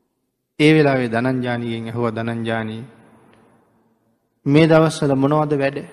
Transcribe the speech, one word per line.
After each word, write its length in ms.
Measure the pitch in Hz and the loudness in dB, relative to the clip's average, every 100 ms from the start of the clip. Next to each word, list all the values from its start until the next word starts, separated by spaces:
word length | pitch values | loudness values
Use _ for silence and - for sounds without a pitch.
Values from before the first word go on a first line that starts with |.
| _ _ _ _ _ - | _ _ _ _ _ 0
ඒ 120 | 151 | 4
වෙලාවේ 360 | 156 143 135 123 | 4 4 0 -2
ධනංජානිගෙන් 760 | 113 127 131 123 120 120 113 113 | -2 -2 -2 -4 -4 -6 -8 -8
ඇහුවා, 300 | 113 120 110 | -4 -4 -4
"ධනංජානි, 640 | 113 117 113 113 110 110 - - - _ _ _ _ _ _ _ _ _ _ _ _ _ 143 | -6 -6 -6 -6 -6 -10 -16 -20 -20 _ _ _ _ _ _ _ _ _ _ _ _ _ 0
මේ 220 | 147 160 | 4 6
දවස්වල 460 | 160 160 156 147 135 | 6 4 0 -2 0
මොනවද 380 | 135 151 151 | 0 0 -2
වැඩ?" 240 | 147 139 143 - | -2 -4 -6 -12